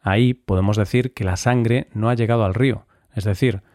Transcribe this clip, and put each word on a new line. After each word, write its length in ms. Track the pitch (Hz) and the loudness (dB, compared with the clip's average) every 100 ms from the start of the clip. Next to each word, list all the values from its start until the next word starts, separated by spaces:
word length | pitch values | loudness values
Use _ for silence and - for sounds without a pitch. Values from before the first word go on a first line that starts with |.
Ahí 320 | 101 98 123 | -2 2 2
podemos 440 | 123 - 95 98 107 | 0 -2 0 2 0
decir 360 | 101 123 127 | 0 0 -2
que 100 | - | -4
la 140 | 95 90 | -4 -2
sangre 500 | - 123 110 123 - | 0 0 2 0 -2
no 160 | 107 113 | -4 -2
ha 40 | |
llegado 300 | 120 113 117 | 0 0 2
al 100 | 101 | 0
río, 320 | 95 135 - - _ _ | 0 0 -2 -8 _ _
es 100 | - | -6
decir, 380 | 101 98 131 95 - | -4 0 0 -2 -10